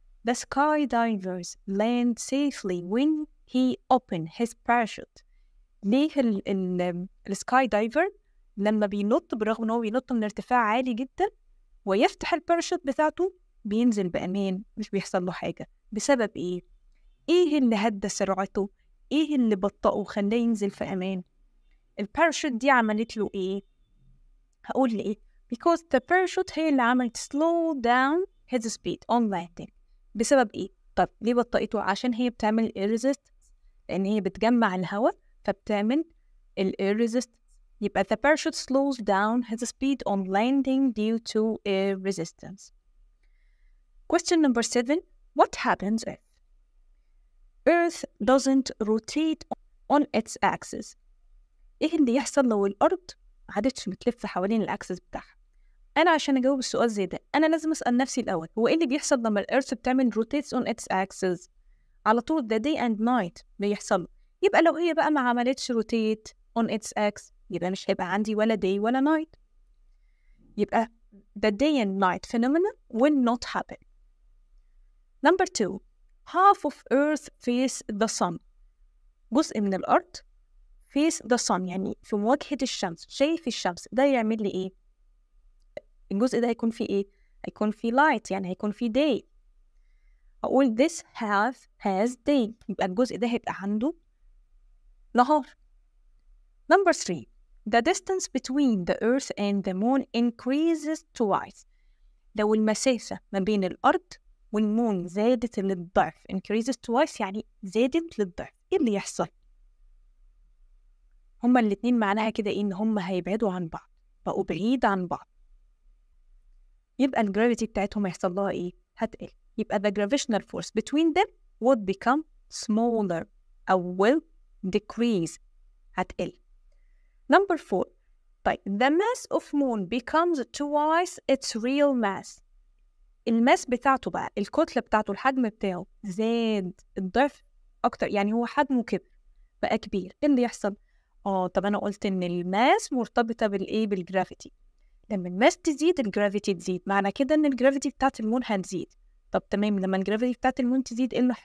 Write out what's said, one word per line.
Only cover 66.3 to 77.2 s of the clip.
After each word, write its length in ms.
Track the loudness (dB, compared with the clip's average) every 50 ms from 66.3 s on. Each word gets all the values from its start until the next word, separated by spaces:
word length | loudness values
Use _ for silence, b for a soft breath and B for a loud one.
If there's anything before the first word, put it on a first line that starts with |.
| -20 _ _ _ -2 -2
on 60 | -2
its 220 | 0 -2 -4 -6 -6 -4 -2
axis، 340 | -2 -2 -2 -4 -12 -20 _ _ _ -10
يبقى 200 | -6 -4 -4 -4
مش 200 | -4 -4 -2 -2
هيبقى 220 | -2 -2 -2 -2 -2
عندي 220 | -2 -2 0 0
ولا 200 | 2 2 2 2
day 240 | 2 0 0 0 0
ولا 220 | 0 0 2 2
night. 380 | 4 4 2 2 0 -4 _ -20 _ _ _ _ _ _ _ _ _ _ _ _ _ _ _ _ _ _ -20 _ _ -10 -4
يبقى 360 | -2 -2 0 2 0 0 -2 _ _ _ _ -20 -20 -20 _ -6 0 0
the 40 | 0
day 340 | 2 2 2 2 4 2 2
and 200 | 0 0 2 2
night 260 | 2 0 -2 -4 -4
phenomena 420 | -2 0 2 2 2 2 2 0 -2 -6 _ -8 0
will 220 | 2 4 4 4 4 2 2
not 140 | 0 0 -4 -6 -6
happen. 220 | -6 -6 -8 -10 -18 _ _ _ _ _ _ _ _ _ _ _ _ _ _ _ -20 _ _ _ _ _ _ _ _ _ _ _ _ 2
Number 200 | 4 4 4 2 0 0 -2
two, 200 | -2 -2 -4 -6 -12 _ _ _ _ _ _ _ _
half 320 | -4 2 6 6 6 6 6 2
of 100 | -6 -6 -8 -4 0 2
Earth 360 | 2 2 2 0 -2